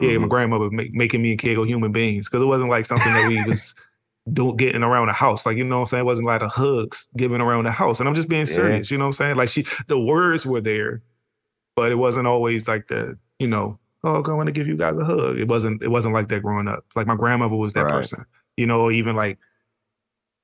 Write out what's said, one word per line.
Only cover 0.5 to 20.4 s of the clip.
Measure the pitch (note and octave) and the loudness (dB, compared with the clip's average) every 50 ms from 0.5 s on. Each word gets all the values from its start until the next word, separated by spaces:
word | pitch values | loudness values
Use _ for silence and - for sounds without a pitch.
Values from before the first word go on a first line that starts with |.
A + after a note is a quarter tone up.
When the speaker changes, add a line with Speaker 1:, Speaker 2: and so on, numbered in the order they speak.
| A#2 G#2+ G#2+ G2+ | 2 0 0 -2
Speaker 1:
ma-, | G#2+ A2+ - A#2 | -2 -4 -6 -4
making | - A#2 A#2+ A2 - A2+ | -2 -2 0 0 0 0
me | A#2 A#2 | 0 0
and | A2 A2+ | 0 0
Kid | - A#2+ A2+ | 0 0 0
go | A2+ A2 | 0 0
human | A2 A#2+ A#2 A2 G#2 | 0 0 0 0 0
beings, | G#2 A#2 A#2 A2 G#2 G2+ F#2+ - | 0 0 0 0 0 -2 -4 -2
'cause | - B2 | 0 2
it | C3 | 2
wasn't, | C3+ C3+ C3 B2+ A#2+ | 2 2 2 2 2
like, | A#2+ A2+ A2 | 0 0 0
something | - B2 A#2 A2+ A2+ A#2 | 0 0 0 2 2 2
that | A2+ A2+ | 2 2
we | A#2 A2+ A2 | 2 2 0
Speaker 2:
<laughs> | G#2 A2 | 0 0
Speaker 1:
was | G#2+ G#2+ - - - - - _ _ _ _ _ _ _ - A2+ | -2 -2 -4 -8 -16 -18 -20 _ _ _ _ _ _ _ -8 -4
do-, | - - B2 B2+ A2+ | -2 0 0 0 0
getting | A2+ C3 B2 - A#2 | 0 0 0 2 2
around | A#2 A#2 B2 A#2+ A#2 G#2+ | 2 2 4 4 2 2
the | G2+ | 2
house. | - C3+ B2+ G#2 G#2 - | 2 2 2 2 2 0
Like, | A#2 A2+ A#2+ | -2 -2 -2
you | C3 | -2
know | B2+ B2+ B2 | -2 -2 -2
what | |
I'm | B2 - | -2 -2
saying? | B2+ B2 | -2 0
It | B2 | 0
wasn't, | B2 A#2+ A2+ A#2 A#2 | 0 0 0 0 0
like, | A#2 A2 | 0 0
the | A2 G2+ | -2 -2
hugs | - B2 C3+ C#3+ C3+ A#2 G#2+ A2 - - - - - | -2 0 2 2 2 0 -2 -4 -6 -12 -12 -10 -4
given | A#2+ B2+ B2 A#2+ A#2+ | -2 -2 0 0 0
around | A#2+ A#2+ A#2 A#2 A2+ | 2 2 2 2 0
the | A#2 | 0
house. | A#2 - F#3+ E3+ A2+ A#2+ | 0 0 0 0 0 0
And | B2+ C#3+ | 0 0
I'm | D3 | 0
just | E3 D#3+ D#3+ | 0 0 0
being | E3 D#3 D3 | 0 0 0
Speaker 2:
Yeah. | - D#2+ | 0 0
Speaker 1:
serious, | F2 F#2+ G#2 G#2+ G#2 G#2+ - | 2 2 2 2 0 -2 -2
you | C#3 C#3 | -2 -2
know | C#3 | -2
what | C#3 | -2
I'm | C3+ | -2
saying? | - C#3+ C#3+ C#3 | -2 -2 0 0
Like, | B2+ B2 A2 | 0 0 0
she, | - D3+ C#3 - - - - - | 0 -2 -4 -4 -6 -8 -4 -2
the | D3 C3 | 0 0
words | A2+ B2 D#3 E3+ F3+ F3 E3 D#3 - | 2 2 2 4 4 4 2 0 0
were | C3 B2+ A#2 | -2 -2 -2
there, | G#2+ A2 G#2+ G#2+ G#2+ A#2 A#2 A#2 - _ _ _ _ _ _ _ _ _ _ _ _ _ - | 0 -2 -2 -2 -2 -4 -6 -8 -12 _ _ _ _ _ _ _ _ _ _ _ _ _ -2
but | A#2+ A#2 A#2 | 0 2 2
it | A#2+ | 2
wasn't | A#2+ B2+ B2 A#2 C3 B2 A#2+ | 2 2 2 2 2 2 2
always | B2 A#2+ A#2 A#2 A#2 A2 A2 A2+ | 2 2 2 0 0 -2 -2 -2
like | A2 G#2+ - - | -4 -4 -4 -4
the, | B2 A2 A2+ A2 G2+ - _ _ _ - | -6 -6 -6 -6 -10 -14 _ _ _ -4
you | C3+ A#2 | -2 0
know, | A2 G#2 G2+ G#2+ A2 - _ _ _ _ - | 0 0 -2 -4 -6 -10 _ _ _ _ -2
"Oh, | D#3+ D#3 D3+ D3 | 0 0 0 0
I | D#3 D#3 | -2 -2
wanna | D3+ D3+ D#3 | -2 -2 -2
give | D3 D3+ C#3+ D3+ | -2 -2 -4 -2
you | D#3 | -2
guys | D#3 E3 - - E3 | 0 0 0 0 0
a | D#3 | 0
hug." | E3 E3 - C3 C2 - - | 0 0 0 0 0 -2 -2
It | A2 A#2 | 0 0
wasn't, | A#2 A#2 G#2+ A2 A2 G#2+ | 0 0 0 -2 -2 -2
it | - A#2 | -2 0
wasn't | A#2 A#2+ A2+ A2+ A2 | 0 0 0 0 0
like | A2 G2+ G#2+ | 0 0 -2
that | A2 G2+ | -2 -4
growing | G#2 G#2 G#2 G#2 G2+ G#2 | -2 -2 -2 -2 -2 -4
up. | G#2+ - - _ - | -6 -6 -8 _ -6
Like, | A2+ G#2+ A2+ | -2 0 0
my | A2+ | 0
grandmother | G#2 A2+ A#2 B2 A#2+ A#2+ A2 A2 | 2 2 2 2 2 2 0 0
was | A2 G#2+ G#2 G#2 | -2 -2 -2 0
that | G#2+ D2+ | 0 0
Speaker 2:
Right. | D2 | 0
Speaker 1:
person, | C#2+ C#2+ B1 - - - - - _ _ _ _ _ | 0 -2 -2 -4 -8 -12 -14 -18 _ _ _ _ _
you | - A#2+ | -2 0
know, | A#2 A#2 A2+ A#2 A2+ | 2 2 2 2 2
even, | A2+ A#2 A2 A#2 A2 | 2 2 0 0 0
like, | A2 G#2+ G2+ F#2+ - _ _ _ _ _ _ _ _ _ _ _ _ _ _ _ _ _ _ _ _ | 0 0 -2 -4 -8 _ _ _ _ _ _ _ _ _ _ _ _ _ _ _ _ _ _ _ _